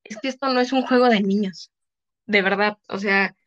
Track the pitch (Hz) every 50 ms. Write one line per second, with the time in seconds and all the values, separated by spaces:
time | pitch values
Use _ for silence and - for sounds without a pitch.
0 | _ - 214 220 - 269 254 - 277 262 254 247 247 254 269 262 254 - 262 247
1 | 247 247 226 190 208 196 196 208 208 190 170 - - - _ _ _ _ _ _
2 | _ _ _ _ _ - 208 202 185 190 202 196 208 214 214 - _ - - 196
3 | 202 208 196 196 196 180 - _ _